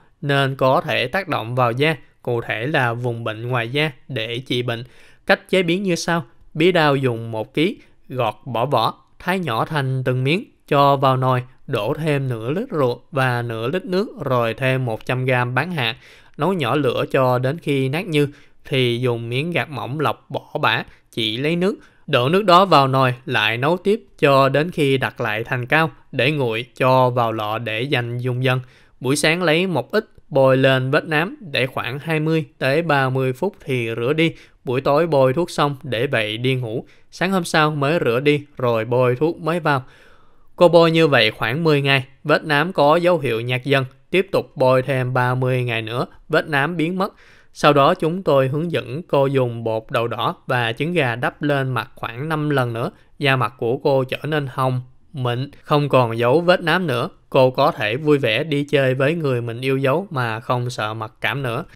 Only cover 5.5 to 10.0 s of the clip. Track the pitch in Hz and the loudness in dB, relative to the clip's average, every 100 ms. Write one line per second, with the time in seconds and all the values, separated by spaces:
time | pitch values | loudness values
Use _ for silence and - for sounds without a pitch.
5.5 | 185 170 180 196 165 - 170 131 - - | 0 2 0 0 -2 -2 -4 -4 -14 -10
6.5 | 151 175 185 151 139 127 113 113 110 107 | 0 2 4 4 2 0 -4 -6 -8 -4
7.5 | - 175 277 - _ - 127 113 - - | 0 -2 -2 -14 _ -12 -4 -4 -4 -6
8.5 | 113 135 127 120 - _ - - 190 170 | -4 0 0 0 -4 _ -12 -4 -4 -2
9.5 | - 156 156 131 131 | -4 -2 -2 -2 -2